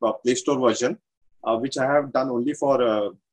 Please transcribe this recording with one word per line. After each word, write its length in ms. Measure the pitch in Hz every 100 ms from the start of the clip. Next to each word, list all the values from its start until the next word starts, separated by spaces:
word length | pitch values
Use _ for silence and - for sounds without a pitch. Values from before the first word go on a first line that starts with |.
uh, 100 | 113
Play 220 | - 123 120
Store 240 | - 131
version, 400 | 127 - 123 - _ _ _ _
uh, 140 | 113 113
which 220 | 135 139
I 60 | 131
have 280 | 147 139
done 160 | 131 135
only 240 | 120 131
for, 260 | 143 139 127
uh, 300 | 117 107 101 - _